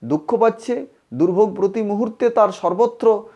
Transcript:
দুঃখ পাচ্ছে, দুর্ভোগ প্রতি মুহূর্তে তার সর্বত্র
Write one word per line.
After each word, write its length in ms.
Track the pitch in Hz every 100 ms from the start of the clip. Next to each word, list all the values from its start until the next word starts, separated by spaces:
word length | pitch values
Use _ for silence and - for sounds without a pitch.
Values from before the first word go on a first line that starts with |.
| -
দুঃখ 300 | 156 - 226
পাচ্ছে, 520 | 226 226 - 247 277 _ _
দুর্ভোগ 420 | 123 175 185 208 -
প্রতি 260 | 196 214
মুহূর্তে 480 | 208 202 254 - 233
তার 220 | 233 202
সর্বত্র 720 | 190 170 175 240 - 226 208 -